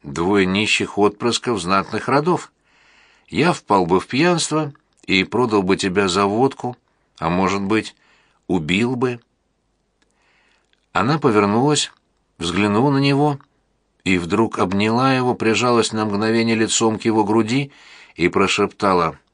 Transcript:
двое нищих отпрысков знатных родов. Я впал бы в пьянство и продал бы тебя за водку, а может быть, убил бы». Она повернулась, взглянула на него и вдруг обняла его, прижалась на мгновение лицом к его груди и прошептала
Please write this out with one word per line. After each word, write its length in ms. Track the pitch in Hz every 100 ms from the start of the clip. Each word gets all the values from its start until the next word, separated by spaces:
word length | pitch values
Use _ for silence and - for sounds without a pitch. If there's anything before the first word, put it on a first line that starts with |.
двое 440 | 73 71 87 101 92
нищих 520 | 98 104 - 101 -
отпрысков 600 | 101 - 117 113 - 107
знатных 480 | 85 98 90 107 -
родов. 460 | 135 156 165 - _ _ _ _ _ _ _ _
Я 240 | 82 165
впал 340 | 151 _ 98 87
бы 140 | 92
в 80 | -
пьянство 640 | 123 175 170 - 151 147 - _ _ -
и 200 | 95 92
продал 360 | 110 123 104
бы 140 | 92 92
тебя 320 | 98 90 98
за 180 | 90 101
водку, 520 | 107 135 - 123 120 _ _ _ _
а 100 | 82
может 320 | 90 92 98
быть, 340 | 98 110 104 - _ _ _ _ -
убил 480 | 90 76 98 120 120
бы». 240 | 127 226 _ _ _ _ _ _ _ _ _ _ _ _ _ _ _ _ _ -
Она 240 | 107 156
повернулась, 720 | 139 107 101 107 143 147 - _ _ _ _ _
взглянула 520 | 87 87 104 104 139
на 100 | 135
него 380 | 139 139 147 139 _ _ _ _ _ _ 92
и 120 | 92
вдруг 420 | 85 104 110 -
обняла 540 | 101 98 107 113 135
его, 200 | 131 123 110
прижалась 560 | 107 104 123 120 107
на 140 | 110 107
мгновение 500 | 101 110 113 113 113
лицом 420 | 107 - 113 110
к 60 |
его 220 | 113 110 104
груди 480 | 113 110 131 139 - - - - -
и 140 | 85
прошептала 920 | 98 95 - 101 - 101 90 82 71 _